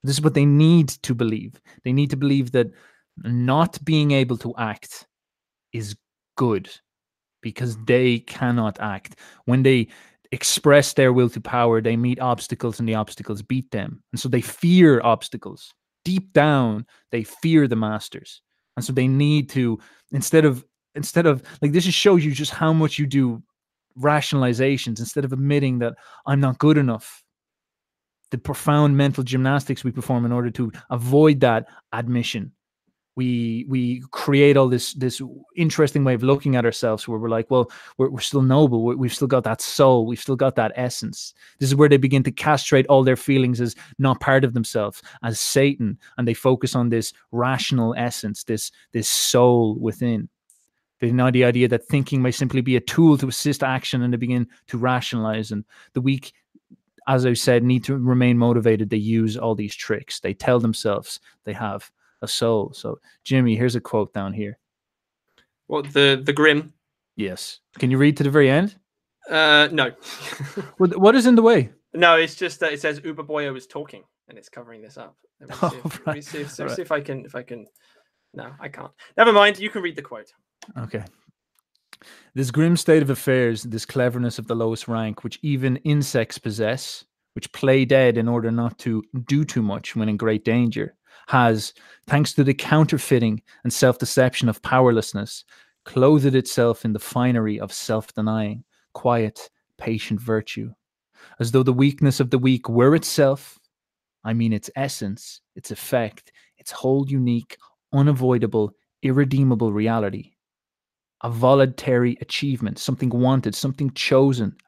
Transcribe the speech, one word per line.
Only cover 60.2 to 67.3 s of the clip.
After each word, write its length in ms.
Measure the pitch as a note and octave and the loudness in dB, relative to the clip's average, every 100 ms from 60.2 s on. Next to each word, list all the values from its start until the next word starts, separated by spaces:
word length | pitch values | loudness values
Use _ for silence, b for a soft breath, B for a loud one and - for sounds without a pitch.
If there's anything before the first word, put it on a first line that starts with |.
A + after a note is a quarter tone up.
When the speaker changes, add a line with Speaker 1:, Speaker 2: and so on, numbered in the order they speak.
| F#2+ | -8
Speaker 1:
tell 240 | G2 - B2 | -6 0 0
themselves 600 | A2+ A2 A2+ G2+ - - b b | 0 -2 -4 -4 -8 -18 b b
they 80 | - | -16
have 400 | F#2+ G#2+ G2+ - _ _ _ | -10 -10 -10 -14 _ _ _
a 60 | - | -10
soul. 440 | - A#2 A2+ G2 | -4 0 0 -4
So, 280 | - A2 A2 b b | -10 -14 -14 b b
Jimmy, 300 | - C3+ B2 | -2 0 2
here's 200 | A2 B2 | 2 0
a 80 | A#2 | -2
quote 320 | - A#2 G2 | -4 -4 -4
down 180 | G#2 G2 | -8 -10
here. 260 | G#2 G#2 G#2+ _ _ _ _ _ _ _ _ _ _ _ | -8 -10 -12 _ _ _ _ _ _ _ _ _ _ _
Speaker 2:
What, 260 | D3+ C#3+ | -6 -2
the, 300 | C#3+ C#3 C3+ | 2 4 4
the 80 | C#3 | 0
Grimm? 400 | C#3+ D3+ D3 D#3+ _ _ _ _ - | 4 4 4 -2 _ _ _ _ -10
Speaker 1:
Yes. 440 | G2+ | -10